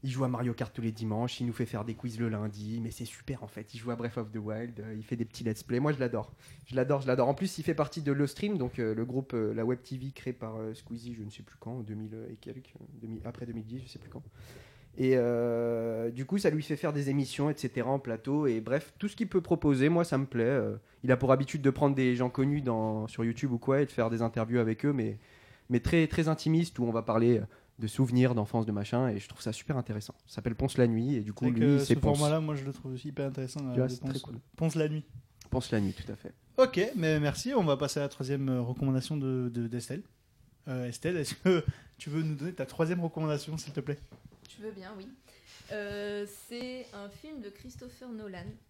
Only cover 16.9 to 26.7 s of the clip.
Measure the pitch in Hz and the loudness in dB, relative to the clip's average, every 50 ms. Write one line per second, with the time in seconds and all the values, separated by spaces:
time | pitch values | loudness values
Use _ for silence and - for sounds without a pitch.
16.9 | 147 147 143 135 139 143 139 127 - - 143 151 147 - - 123 - 127 117 123 | 0 0 0 2 2 0 0 0 0 0 0 0 0 -2 -4 -4 -2 -2 0 0
17.9 | 135 139 135 123 113 110 - 135 139 147 151 139 113 113 110 110 127 151 156 - | 0 -2 0 -4 -6 -4 -2 -2 0 2 2 2 2 0 0 0 -2 -2 -2 -6
18.9 | _ - - 208 - - 226 185 - 190 170 - 175 151 - 151 139 127 135 151 | _ -6 -6 -6 -4 -4 -6 0 0 0 2 2 0 4 6 4 6 6 6 6
19.9 | 170 170 175 - 147 135 139 131 - 120 113 120 139 131 107 107 104 104 _ _ | 6 4 4 4 2 0 0 0 2 2 4 4 4 2 2 0 -2 -6 _ _
20.9 | - _ - 127 127 120 123 131 135 135 143 - - 151 135 135 131 - 151 139 | -18 _ 4 4 4 6 8 6 6 6 6 -2 -2 2 4 4 4 6 4 4
21.9 | 139 135 131 127 123 120 127 123 - - 135 139 143 147 135 127 117 110 110 110 | 4 4 4 4 4 4 2 0 2 2 2 2 2 2 2 0 0 2 2 0
22.9 | 110 110 107 107 - - 113 113 117 - - 135 120 117 - - 135 139 147 135 | 0 -2 -4 -6 -4 -2 -2 0 0 0 0 0 0 0 2 4 4 4 4 2
23.9 | - - 117 113 117 113 117 117 - 120 113 113 117 123 117 110 113 - - 147 | 2 0 2 2 2 2 0 0 2 0 0 2 4 4 4 4 2 2 2 2
24.9 | 143 131 110 110 104 107 - - - - - - - - _ _ 123 120 123 - | 2 2 0 0 -2 -6 -12 -20 -20 -20 -20 -20 -20 -20 _ _ 0 2 2 4
25.9 | 165 170 160 151 - - 160 156 160 156 - 156 160 165 170 170 | 4 4 4 4 2 2 2 2 2 0 2 4 4 4 4 2